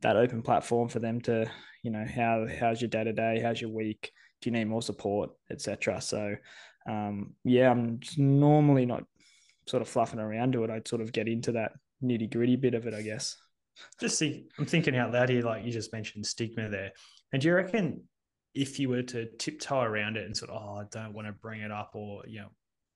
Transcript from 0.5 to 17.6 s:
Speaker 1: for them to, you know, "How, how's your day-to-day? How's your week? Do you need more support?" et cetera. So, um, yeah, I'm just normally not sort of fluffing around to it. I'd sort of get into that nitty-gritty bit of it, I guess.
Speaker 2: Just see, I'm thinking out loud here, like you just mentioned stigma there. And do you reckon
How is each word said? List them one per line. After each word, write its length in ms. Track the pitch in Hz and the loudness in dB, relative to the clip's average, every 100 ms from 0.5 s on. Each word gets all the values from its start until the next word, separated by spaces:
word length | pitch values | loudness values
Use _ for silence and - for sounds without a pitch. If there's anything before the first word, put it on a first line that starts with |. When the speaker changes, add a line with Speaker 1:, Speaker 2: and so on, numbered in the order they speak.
| 107 - 117 117 | 0 2 0 0
Speaker 1:
for 100 | 117 | -2
them 220 | 113 117 | -2 -2
to, 260 | 120 113 113 - - - | 0 0 0 -6 -20 -10
you 60 | 120 | -6
know, 120 | 107 | -6
"How, 420 | 107 127 117 113 113 - | -6 0 2 2 0 0
how's 240 | 120 117 | 0 0
your 80 | 117 | 0
day-to-day? 500 | 110 110 104 113 113 | 0 0 0 0 2
How's 200 | 117 117 | 0 -2
your 100 | 113 | -4
week? 400 | 110 110 107 - _ - _ | -4 -4 -6 -10 _ -20 _
Do 80 | 123 | -2
you 60 | 117 | 0
need 80 | 110 | 0
more 160 | 113 | -2
support?" 480 | 117 98 104 104 82 - - | -4 -4 -2 0 -2 -8 -12
et 100 | - | -8
cetera. 380 | - 101 - 90 | -6 -4 -2 -4
So, 340 | - 110 104 104 - - - _ - | -4 -4 -4 -6 -10 -20 -20 _ -8
um, 460 | 107 104 101 101 - | -4 -4 -4 -8 -4
yeah, 260 | 127 123 127 | 4 8 8
I'm 300 | 123 117 117 | 6 0 -4
just 180 | - 147 | -6 2
normally 680 | 139 139 147 151 147 135 123 | 6 8 8 8 8 6 4
not 180 | 117 - _ _ _ _ _ - | -2 -8 _ _ _ _ _ -4
sort 140 | 127 | -2
of 60 | 110 | 0
fluffing 300 | 120 113 117 | 0 0 0
around 340 | 107 110 127 | -4 0 0
to 120 | 127 | 2
it. 60 | 113 | 0
I'd 180 | 113 - | -4 -4
sort 140 | 117 | -4
of 100 | 110 | -2
get 160 | 120 110 | -2 -2
into 240 | 117 120 | -2 -2
that 200 | 113 107 - _ - | -2 -2 -8 _ -6
nitty-gritty 540 | 127 117 113 117 120 127 | -2 0 0 2 4 4
bit 180 | 131 | 2
of 120 | 117 117 | 0 -4
it, 60 | |
I 80 | 107 | -6
guess. 340 | 107 110 - - _ _ _ - - - | -6 -6 -8 -10 _ _ _ -20 -20 -6
Speaker 2:
Just 180 | 226 - | -2 0
see, 280 | 151 - - - | -2 -2 -12 -6
I'm 80 | 143 | 0
thinking 300 | 170 156 127 | 2 4 2
out 160 | 117 | 2
loud 160 | 123 127 | 2 4
here, 140 | 123 | 4
like 220 | 117 110 | 2 -2
you 60 | 123 | -4
just 220 | 113 107 | -6 -6
mentioned 340 | 110 107 107 104 | -8 -10 -8 -8
stigma 420 | - 113 113 107 | -4 -6 -4 -4
there. 240 | 98 95 - - _ - | -4 -6 -12 -20 _ -4
And 80 | 135 | 2
do 80 | 156 | 4
you 60 | |
reckon 480 | 180 | 4